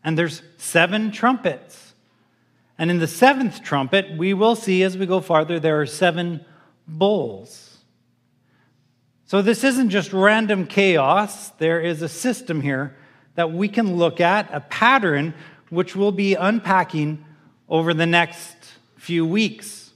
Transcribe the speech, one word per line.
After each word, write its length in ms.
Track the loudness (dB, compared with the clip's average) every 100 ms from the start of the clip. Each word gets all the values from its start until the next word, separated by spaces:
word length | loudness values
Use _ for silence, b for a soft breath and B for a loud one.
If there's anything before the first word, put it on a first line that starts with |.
And 140 | -2 -2
there's 240 | -2 -6 -20 _
seven 540 | -2 2 2 0 -4
trumpets. 800 | 0 0 0 -4 -6 -14 -20 -20 _ _ _ _ _ _ _ _ -4
And 140 | -2
in 80 | 0
the 80 | -2
seventh 560 | 4 4 4 -2 -4
trumpet, 540 | -4 -4 0 0 -2 -4
we 160 | -2
will 220 | 2 2 2
see 280 | 0 2
as 140 | 0 0
we 80 | 0
go 140 | -2
farther, 400 | 2 0 2 0
there 220 | 0 0
are 40 | -2
seven 580 | 0 0 0 -6 -8 b b b b -16
bowls. 880 | -2 0 0 -4 -10 -18 -20 -20 _ _ _ _ _ _ _ _ _ _ _ _ _ _ _ _
So 160 | 0
this 220 | 2 2
isn't 260 | 0 2 0
just 240 | 0 -2
random 540 | 2 4 4 0 -2 0
chaos. 840 | 2 4 4 4 2 0 -8 -18
There 300 | _ -2 0
is 220 | -2 -4
a 60 | -6
system 520 | -4 -4 -4 -6 -4
here 340 | -2 -4 -6 b b b b
that 180 | -4 -2
we 160 | -2 -2
can 280 | 0 -2 0
look 260 | 0 2
at, 320 | 2 2 -2
a 60 | -10
pattern 760 | -10 0 4 4 2 0 -2 -8 B B _
which 260 | -4 -4 0
we'll 160 | -2
be 240 | 0 0 2
unpacking 920 | 0 0 2 0 2 -2 -4 -6 b b b b _
over 280 | 0 0 0
the 100 | 2
next 500 | 2 0 -6 -20 -20 -20 -20 _ _
few 280 | -4 -2 0
weeks. 640 | 0 -2 -4 -18 -18 -20